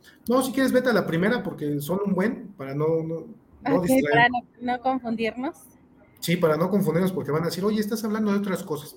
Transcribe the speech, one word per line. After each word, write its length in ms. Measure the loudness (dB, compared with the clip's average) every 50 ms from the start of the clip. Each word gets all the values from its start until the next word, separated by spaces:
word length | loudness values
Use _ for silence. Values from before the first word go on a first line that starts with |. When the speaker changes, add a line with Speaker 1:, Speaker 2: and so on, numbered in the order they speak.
| _ -20 -20 _ -4 0
Speaker 1:
no, 120 | 0 2
si 120 | 2 0 0
quieres 180 | 0 0 2
vete 180 | 2 2 2 4
a 40 | 2
la 120 | 2 2
primera 380 | 0 0 0 2 2 0 0 -2
porque 380 | -6 -8 -6 -4 -4 -4 -4
son 180 | -2 -2 -2 -2 0
un 80 | 0 0
buen, 340 | 0 0 0 0 -2 -8 -14 -14
para 180 | -12 -10 -8 -4
no, 300 | -2 0 2 2 0 -2
no, 240 | -4 -6 -8 -10 -12 -18 -20 _ _ -20 -8 -2 0
no 80 | 2 2
Speaker 2:
Ok, 80 | 4
Speaker 1:
distraer. 180 | 4 4 4 4 4
Speaker 2:
para 200 | 4 6 6 6
no, 80 | 4 0 -6 -8 _ -10
no 200 | -4 -4 -4 -2
confundirnos. 760 | 0 0 -2 0 -2 -4 -4 -2 -2 -4 -4 -4 -6 -8 -8 -10 -18 -20 -20 -20 _ _ _ _ -20 _ _ -10
Speaker 1:
Sí, 160 | -2 0 0 4
para 180 | 4 4 4
no 140 | 4 0 0
confundirnos 420 | 2 0 2 2 2 2 2 0
porque 200 | 0 -2 -4 -2
van 120 | -2 0 0
a 40 | -2
decir, 160 | -4 -2 -2
"Oye, 140 | -2 0 0
estás 240 | -2 -2 -4 -4 -4
hablando 260 | -4 -2 -2 0 0
de 80 | 0 0
otras 240 | 0 -2 -4 -4 -4
cosas". 320 | -6 -8 -8 -8 -12 -18